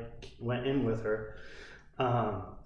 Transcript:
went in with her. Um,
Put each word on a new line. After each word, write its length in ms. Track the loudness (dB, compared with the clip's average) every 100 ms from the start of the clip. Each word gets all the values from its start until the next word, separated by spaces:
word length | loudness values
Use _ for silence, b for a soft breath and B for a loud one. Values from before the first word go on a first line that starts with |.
| -4 -10 -12 -4
went 280 | -2 0 4
in 180 | 4
with 180 | 4 2
her. 320 | 2 0 -2 B B B B B B 0
Um, 440 | 4 4 2 0 -4 -8